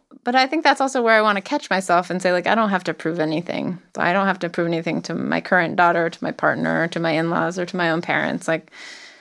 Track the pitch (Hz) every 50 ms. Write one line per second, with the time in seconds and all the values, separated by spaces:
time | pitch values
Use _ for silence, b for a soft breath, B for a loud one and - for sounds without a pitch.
0 | _ _ - - - 247 240 262 262 269 311 311 - - - - 269 269 - 262
1 | 240 226 220 220 214 214 202 196 190 - 294 294 - - 190 185 190 - 175 170
2 | 180 - 170 185 185 185 180 180 175 190 196 226 226 208 196 180 180 175 160 -
3 | - 160 165 175 156 156 160 151 175 - - - - - 180 - - _ - -
4 | - 175 175 202 196 196 180 180 - 170 170 - 170 170 170 165 165 175 160 165
5 | 170 - 165 - - 139 160 170 - - - 180 170 165 175 185 175 170 170 170
6 | 165 165 170 - - 160 - - - 156 135 156 160 160 165 160 160 165 - 175
7 | 170 165 165 160 165 165 170 170 165 165 180 190 180 170 - 180 175 165 160 165
8 | 170 - 147 147 151 - - 160 - - 165 160 - B B B B B B B
9 | B B B B